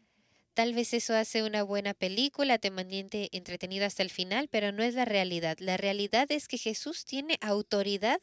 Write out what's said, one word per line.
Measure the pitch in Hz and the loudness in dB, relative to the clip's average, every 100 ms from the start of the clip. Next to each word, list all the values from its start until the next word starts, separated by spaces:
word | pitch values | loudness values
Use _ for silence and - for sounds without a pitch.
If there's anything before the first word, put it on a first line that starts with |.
| _ _ _ _ _ | _ _ _ _ _
Tal | - 233 | 0 2
vez | 240 240 | 2 0
eso | 240 - 226 | 0 2 2
hace | 220 226 | 2 0
una | 220 208 | 0 0
buena | 202 202 202 | 0 -2 -2
película, | 202 185 196 277 - 277 226 | -2 -2 0 0 2 2 4
te | 202 | 2
mantiene | 190 185 196 196 214 202 | -4 -6 -6 -4 -4 -4
entretenido | 185 180 180 185 190 202 | -6 -8 -8 -4 -2 -2
hasta | - | 0
el | 185 | -4
final, | - 180 214 294 | -2 -2 0 0
pero | 220 208 | 0 0
no | 202 | 2
es | 233 | 0
la | 240 240 | 2 2
realidad. | 202 185 175 165 160 | 2 2 0 -2 -2
La | 185 185 | 0 0
realidad | 196 202 202 220 285 | 0 0 2 2 2
es | 294 - | 0 -2
que | 247 | -4
Jesús | 226 214 285 339 - | -2 -4 -4 -8 -8
tiene | 269 294 320 | -6 -2 -2
autoridad | 214 208 214 202 196 202 214 330 | 0 0 2 0 2 0 2 0